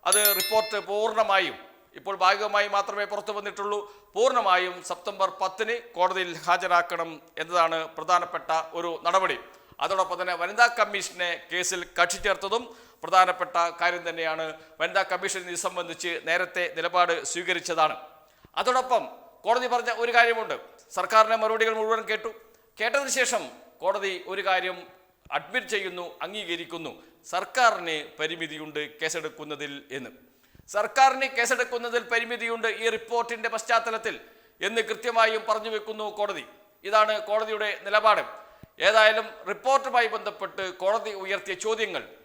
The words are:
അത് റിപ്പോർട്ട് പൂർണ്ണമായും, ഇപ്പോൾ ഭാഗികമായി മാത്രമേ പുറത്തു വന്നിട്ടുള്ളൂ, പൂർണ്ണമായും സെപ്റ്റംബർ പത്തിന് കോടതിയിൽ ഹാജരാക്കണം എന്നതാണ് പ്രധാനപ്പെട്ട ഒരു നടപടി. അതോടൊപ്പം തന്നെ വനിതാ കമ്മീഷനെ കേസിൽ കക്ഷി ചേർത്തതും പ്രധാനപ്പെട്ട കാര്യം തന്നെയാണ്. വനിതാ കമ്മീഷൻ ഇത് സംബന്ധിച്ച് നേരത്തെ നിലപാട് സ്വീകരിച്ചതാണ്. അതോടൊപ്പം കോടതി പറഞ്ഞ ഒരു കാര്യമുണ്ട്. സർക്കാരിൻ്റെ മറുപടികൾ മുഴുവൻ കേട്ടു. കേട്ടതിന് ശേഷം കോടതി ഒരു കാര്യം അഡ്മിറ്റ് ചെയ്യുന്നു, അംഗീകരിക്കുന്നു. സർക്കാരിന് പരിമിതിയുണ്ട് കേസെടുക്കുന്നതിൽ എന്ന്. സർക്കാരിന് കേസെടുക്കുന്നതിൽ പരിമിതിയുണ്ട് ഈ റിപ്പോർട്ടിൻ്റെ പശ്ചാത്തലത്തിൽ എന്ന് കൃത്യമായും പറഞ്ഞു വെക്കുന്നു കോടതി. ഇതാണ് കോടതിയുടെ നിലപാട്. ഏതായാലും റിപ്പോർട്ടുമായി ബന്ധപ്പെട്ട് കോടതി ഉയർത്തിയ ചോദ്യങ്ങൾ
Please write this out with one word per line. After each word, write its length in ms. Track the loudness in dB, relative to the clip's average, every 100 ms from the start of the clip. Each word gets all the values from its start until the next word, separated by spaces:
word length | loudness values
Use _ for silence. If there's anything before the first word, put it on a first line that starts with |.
| 2
അത് 120 | 2 2 0
റിപ്പോർട്ട് 400 | 0 0 0 -4 -4
പൂർണ്ണമായും, 680 | -2 0 0 4 4 2 -4 -16 -20 _ -16
ഇപ്പോൾ 160 | -10 2
ഭാഗികമായി 440 | 4 4 2 0 2 0
മാത്രമേ 280 | -2 -4 -4
പുറത്തു 240 | -4 -6 -6
വന്നിട്ടുള്ളൂ, 420 | -8 -8 -4 -4 -6 -16 _ 2
പൂർണ്ണമായും 600 | 4 4 4 4 2 -4 -8
സെപ്റ്റംബർ 400 | -8 -6 -2 -2 0
പത്തിന് 340 | -4 -2 -4 -4 -6 0
കോടതിയിൽ 340 | 2 2 -4 -4 0
ഹാജരാക്കണം 640 | 2 4 2 2 -2 -4 -6 -16 -10
എന്നതാണ് 340 | -2 4 4 2 -4 -8
പ്രധാനപ്പെട്ട 520 | 2 2 2 -6 0 -2 0 -6
ഒരു 140 | -6 -2 2
നടപടി. 320 | 4 2 -2 -8 -20 _ -6
അതോടൊപ്പം 340 | -2 2 0 0
തന്നെ 140 | -2 -2
വനിതാ 240 | -2 4 4 6
കമ്മീഷനെ 500 | 0 0 -8 -4 -4 -4 -6
കേസിൽ 280 | -4 -2 -4 -6 0
കക്ഷി 220 | 0 2 -2
ചേർത്തതും 400 | -2 -2 -4 -4 -18 -20 _
പ്രധാനപ്പെട്ട 520 | 2 6 6 4 -2 0 0 2
കാര്യം 240 | 0 0 -6
തന്നെയാണ്. 400 | -4 -4 -4 -6 -8 -18 -4
വനിതാ 220 | 0 0 0
കമ്മീഷൻ 320 | -2 -4 -6 -8
ഇത് 80 | -6
സംബന്ധിച്ച് 480 | -6 -6 -8 -8 -6 -6 -2
നേരത്തെ 360 | 0 0 -2 -4 -2
നിലപാട് 360 | 0 2 4 2 -2
സ്വീകരിച്ചതാണ്. 640 | -6 -2 -2 -2 2 2 2 -12 -20 _ _ _ -4
അതോടൊപ്പം 440 | 0 2 2 0 0 -14 -20 _ 0
കോടതി 220 | 2 2
പറഞ്ഞ 180 | 0 0 -2
ഒരു 80 | 2 6
കാര്യമുണ്ട്. 380 | 4 4 -2 -6 -8 -20 _ -4
സർക്കാരിൻ്റെ 400 | 4 6 6 4
മറുപടികൾ 320 | 2 2 0 0
മുഴുവൻ 220 | 0 0 -2
കേട്ടു. 220 | -6 -6 -12 -20 _ _ -4
കേട്ടതിന് 320 | 0 0 0 0
ശേഷം 260 | 0 0 -4 -14 -20 _
കോടതി 320 | -2 0 -2 -4 -8
ഒരു 100 | -4 0
കാര്യം 280 | 0 0 -8 -14 -20 _ _ _ -6
അഡ്മിറ്റ് 340 | -2 -6 -2
ചെയ്യുന്നു, 320 | -4 -4 -8 -12 -10 -10
അംഗീകരിക്കുന്നു. 680 | -8 -6 -8 -6 -10 -10 -14 -20 _ -6
സർക്കാരിന് 640 | -6 -4 2 4 2 -4 -6 -6 -6
പരിമിതിയുണ്ട് 640 | -4 -4 -8 -8 -10 -8 -8 -6
കേസെടുക്കുന്നതിൽ 720 | -4 -4 -8 -10 -12 -10 -10 -12 -12 -12
എന്ന്. 140 | -12 -18 _ _ _ _ -6 -4
സർക്കാരിന് 520 | -2 6 4 4 -4 -2
കേസെടുക്കുന്നതിൽ 640 | 0 0 -2 -4 -2 -4 0
പരിമിതിയുണ്ട് 580 | -2 -2 -6 -4 -2 -4 -2
ഈ 20 | -2 -2
റിപ്പോർട്ടിൻ്റെ 520 | -4 -2 -2 -4 -4 -6
പശ്ചാത്തലത്തിൽ 600 | 0 0 0 -4 -6 -8 -14 -20 _ _ -2
എന്ന് 140 | -2 -2
കൃത്യമായും 520 | -2 -2 4 4 2 -2
പറഞ്ഞു 220 | -2 -2 -8
വെക്കുന്നു 300 | -8 -8 -8 -4
കോടതി. 260 | -4 -4 -10 -18 _ _ 2
ഇതാണ് 240 | 4 4 2 0
കോടതിയുടെ 400 | -2 0 -2 -4 -4 2
നിലപാട്. 360 | 4 6 4 2 -10 -20 -20 -20 _ 4
ഏതായാലും 400 | 8 6 6 -2 -10 -8
റിപ്പോർട്ടുമായി 580 | -4 2 2 4 2 2 -2
ബന്ധപ്പെട്ട് 480 | -6 -8 -10 -6 -8 -2
കോടതി 300 | 0 0 -2 -8
ഉയർത്തിയ 320 | -4 -4 -4 -6 -2
ചോദ്യങ്ങൾ 380 | -2 -2 -4 -8 -18